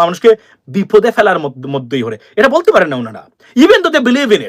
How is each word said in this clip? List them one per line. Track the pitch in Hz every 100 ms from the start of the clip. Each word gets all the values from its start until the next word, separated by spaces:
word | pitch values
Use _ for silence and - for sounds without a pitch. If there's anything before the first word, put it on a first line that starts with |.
মানুষকে | 170 175 233 220 _ _ - 185
বিপদে | 190 214 233
ফেলার | 233 208 175
মধ্য-, | 143 127 135 139
মধ্যেই | 123 135 113
হরে। | 107 _ -
এটা | 254 302
বলতে | 339 214
পারেন | 170
না | 131
ওনারা। | 113 104 - _ _ 240
Even | 339 453
though | 349 311
they | 247
believe | 254 269
in | 202